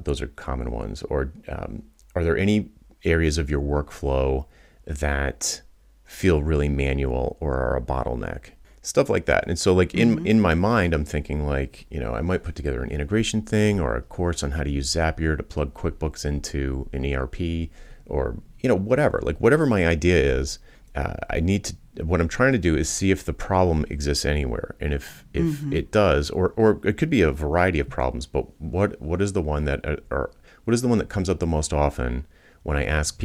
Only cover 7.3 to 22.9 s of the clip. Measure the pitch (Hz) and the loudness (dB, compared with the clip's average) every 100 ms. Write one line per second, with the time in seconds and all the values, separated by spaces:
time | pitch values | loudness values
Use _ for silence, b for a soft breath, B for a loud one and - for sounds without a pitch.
7.3 | - 78 65 62 65 62 65 60 62 50 | -4 -2 -2 0 -2 -2 -4 -2 -4 -6
8.3 | 50 - - - b - - 143 95 - | -10 -14 -20 -20 b -4 0 2 2 2
9.3 | 57 - 82 101 92 90 - 117 117 95 | 2 2 0 4 4 4 4 2 2 4
10.3 | 110 92 80 101 117 87 78 71 78 67 | 4 6 4 4 2 2 0 0 -4 -4
11.3 | 73 73 69 67 - - 76 57 58 85 | -2 -2 -2 -4 -8 -12 -6 -4 -4 -2
12.3 | 90 - - 73 62 65 73 71 107 110 | -2 -4 -6 -4 -4 -4 -4 -2 0 0
13.3 | 110 107 107 107 101 69 58 - - 87 | -2 0 2 2 2 0 -2 -6 -4 -2
14.3 | 80 71 71 71 69 65 82 80 78 80 | -2 -2 -2 -2 -2 -2 0 0 0 0
15.3 | 76 - - 73 - 85 - 78 - 71 | 0 -4 -4 -4 -4 -6 -4 -6 -4 -4
16.3 | 71 - 71 67 65 65 69 67 67 65 | -4 -4 -4 -4 -4 -6 -4 -2 -2 -4
17.3 | - 85 82 82 b b b - 73 67 | -4 -4 -2 -4 b b b -6 -4 -4
18.3 | - - - 127 95 101 127 143 - - | -6 -14 -2 2 2 2 2 4 2 -2
19.3 | - 113 151 147 104 85 82 110 85 67 | 2 4 6 4 4 4 4 4 6 4
20.3 | 65 69 - b b b - 67 - - | 2 -2 -8 b b b -6 -6 -6 -4
21.3 | - 82 98 - - - - 80 87 82 | 0 2 0 -2 -12 -14 -8 -2 0 0
22.3 | - 127 127 85 78 76 | 2 2 4 2 2 0